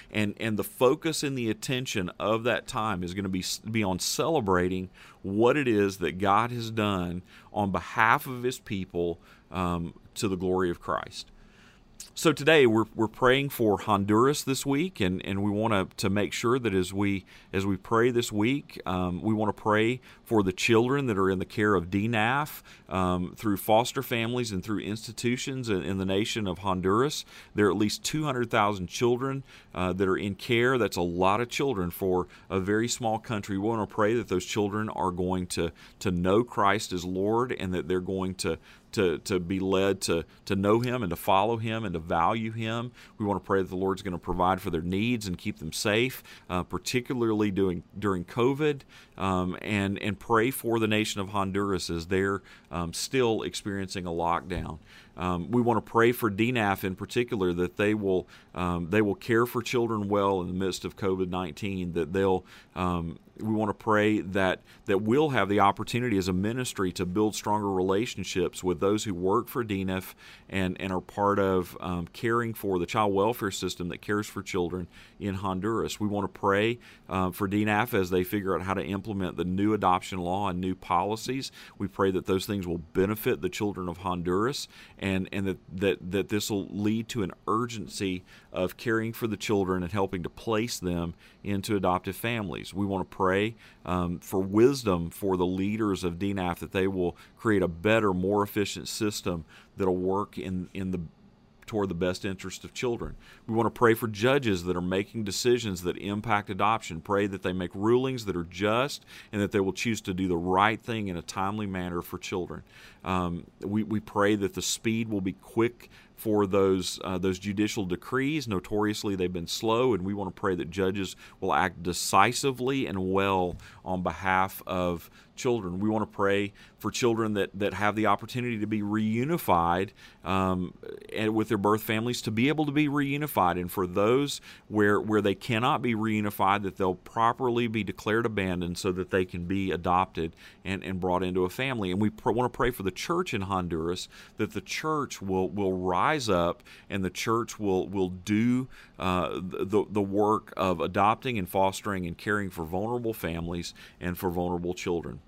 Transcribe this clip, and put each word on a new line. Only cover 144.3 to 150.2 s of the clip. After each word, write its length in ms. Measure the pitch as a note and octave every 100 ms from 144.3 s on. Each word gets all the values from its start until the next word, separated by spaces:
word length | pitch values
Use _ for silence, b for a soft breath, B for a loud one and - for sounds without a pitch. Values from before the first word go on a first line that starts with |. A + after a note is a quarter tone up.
| -
that 160 | G#2
the 80 | G2+
church 580 | - - D#3 D#3 B2+ -
will, 260 | G2 F#2 F#2
will 240 | G2+ F#2+
rise 560 | F#2 F2+ F2+ C3 D#3 A2+
up 320 | F2 E2+ - B B -
and 160 | G2 F2+
the 40 |
church 480 | - A#2 A#2 A2 -
will, 300 | G2+ F#2 D2
will 220 | G2 F#2
do, 580 | F2+ G2 G#2 A#2+ B2 C3 B B -
uh, 400 | F#2 F2+ C#2 A#1+
the, 440 | - - F#2+ G2+ -
the 120 | G#2
work 520 | G2 G2